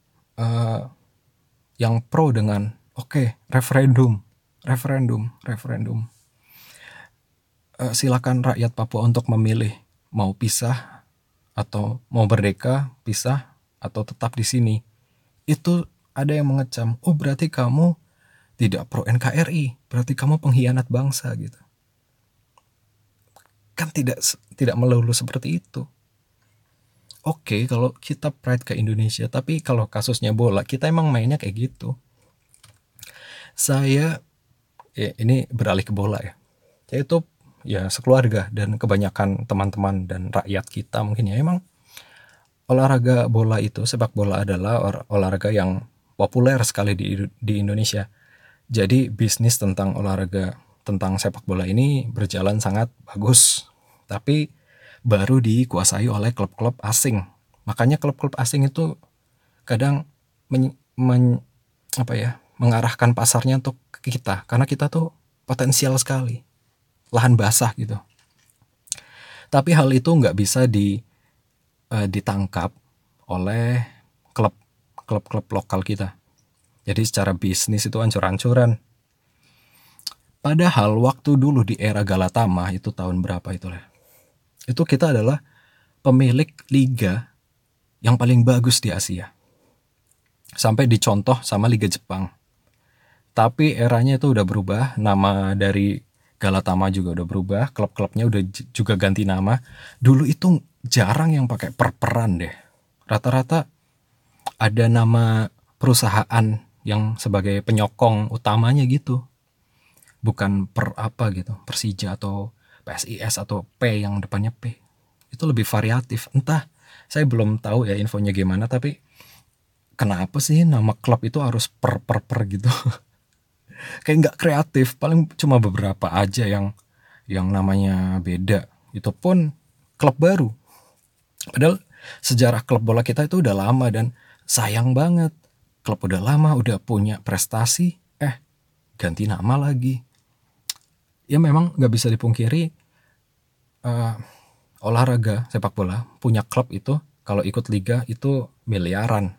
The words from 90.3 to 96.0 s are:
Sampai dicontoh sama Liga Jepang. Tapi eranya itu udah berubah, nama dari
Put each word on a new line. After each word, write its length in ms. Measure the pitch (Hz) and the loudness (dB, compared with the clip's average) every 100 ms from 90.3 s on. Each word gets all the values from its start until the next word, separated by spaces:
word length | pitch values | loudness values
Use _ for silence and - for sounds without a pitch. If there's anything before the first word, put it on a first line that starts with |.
| _ - | _ -16
Sampai 360 | - 113 110 131 | -2 2 4 4
dicontoh 480 | 110 - 101 113 123 - | 4 4 2 2 0 0
sama 240 | 101 113 | 0 2
Liga 160 | 113 104 | 2 0
Jepang. 480 | - - 95 95 _ _ _ _ _ _ _ _ _ _ - | -4 -8 -8 -8 _ _ _ _ _ _ _ _ _ _ 0
Tapi 400 | 113 - 156 120 | 0 2 0 2
eranya 400 | 120 117 127 131 | 2 4 2 2
itu 160 | 143 | 2
udah 80 | 110 | 2
berubah, 560 | 92 104 95 104 131 113 | 2 0 -2 -2 -2 -2
nama 560 | 107 98 98 98 98 | 0 2 2 2 0
dari 480 | 101 98 98 101 101 | 0 0 2 0 -2